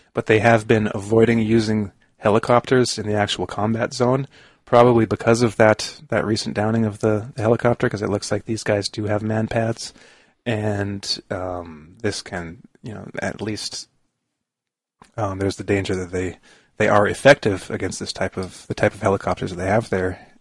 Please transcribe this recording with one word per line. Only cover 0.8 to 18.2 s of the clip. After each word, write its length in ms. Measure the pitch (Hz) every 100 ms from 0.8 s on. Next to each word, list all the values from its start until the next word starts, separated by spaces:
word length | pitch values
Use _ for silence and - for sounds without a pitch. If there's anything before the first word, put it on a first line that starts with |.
| 107
avoiding 440 | 107 101 113 117 117
using 540 | 107 113 107 107 101 - _ _
helicopters 840 | 110 110 - 120 - 127 117 -
in 80 | 104
the 80 |
actual 320 | 104 104 - 90
combat 460 | - 107 113 117
zone, 340 | 127 123 135 135 - - _
probably 420 | _ 120 123 117 104
because 360 | 104 113 117
of 140 | 120 -
that, 440 | 110 107 - - -
that 160 | 113
recent 320 | 104 110 - 101
downing 280 | 107 113
of 140 | 110 101
the, 320 | 110 107 117 127
the 60 |
helicopter, 460 | 107 117 120 117 123
'cause 140 | 101
it 80 | 104
looks 220 | 101 -
like 140 | 104 -
these 180 | 110
guys 240 | - 104 98
do 160 | -
have 180 | 104 104
man 240 | 110 110 110
pads, 480 | 117 113 113 - - - _ _ _
and, 760 | 120 107 107 101 101 101 - - -
um, 640 | 95 92 90 85 76 78 -
this 200 | 104 -
can, 360 | - 92 82 87 - _
you 100 | -
know, 160 | 101 - -
at 200 | 98 -
least, 480 | 107 104 - - - _ _ _ _ _ _ _ _ _ _ _ - -
um, 220 | 101 95
there's 180 | 98 -
the 80 |
danger 300 | 98 98 92
that 160 | 92 90
they, 280 | 92 92 - _ _ _ -
they 100 | 107
are 200 | 104 98
effective 600 | - 135 143 110 95 -
against 280 | 87 92 -
this 140 | -
type 240 | -